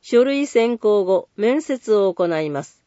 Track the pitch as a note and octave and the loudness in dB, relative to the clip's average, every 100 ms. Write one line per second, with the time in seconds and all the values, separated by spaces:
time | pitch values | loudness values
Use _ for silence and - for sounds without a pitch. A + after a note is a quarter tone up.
0 | - A#3+ C4 C#4 C#4+ A#3+ A#3 A#3 G#3+ G#3 | 0 2 2 0 0 0 0 0 0 0
1 | F#3 F#3+ - - G#3+ C#4 D4+ C4 - G#3+ | 2 0 -2 -4 -2 -2 -4 -8 0 0
2 | G3 F3 F3 D#3+ D#3 C#3+ D3 _ | 2 0 -2 -2 -4 -6 -10 _